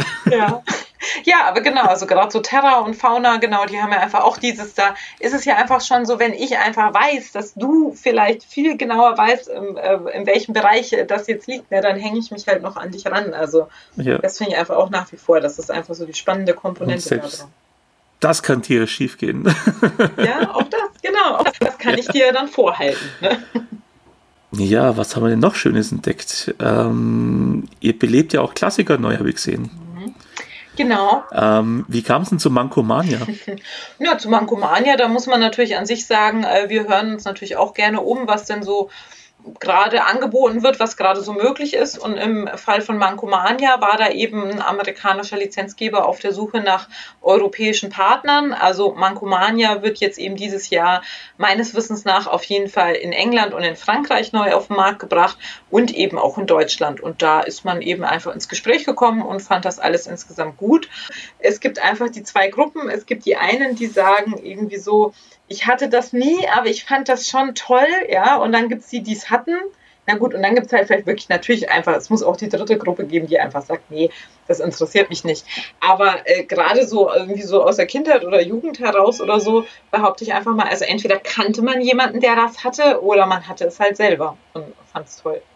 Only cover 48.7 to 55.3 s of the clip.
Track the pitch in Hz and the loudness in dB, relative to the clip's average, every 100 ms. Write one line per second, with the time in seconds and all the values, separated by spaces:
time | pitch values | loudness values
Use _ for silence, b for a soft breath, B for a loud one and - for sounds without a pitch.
48.7 | 185 202 - 190 196 196 185 208 226 220 | 2 0 0 -2 -2 -2 0 2 2 0
49.7 | 202 214 214 202 - 190 190 202 196 - | 0 -2 -2 -4 -4 -8 -8 -8 -8 -2
50.7 | 175 175 180 B B B - 196 202 226 | 0 2 0 B B B -4 0 0 -2
51.7 | 214 226 208 202 185 - 170 - 202 196 | -4 -4 -4 0 0 0 -4 -2 -4 -2
52.7 | 208 175 165 175 - 220 240 208 185 175 | 0 0 0 -4 -2 0 2 0 -2 -4
53.7 | 165 - 240 285 220 220 220 202 175 - | -4 -2 -2 0 -2 0 -2 0 0 0
54.7 | 202 190 202 - 170 185 | 0 0 0 0 2 2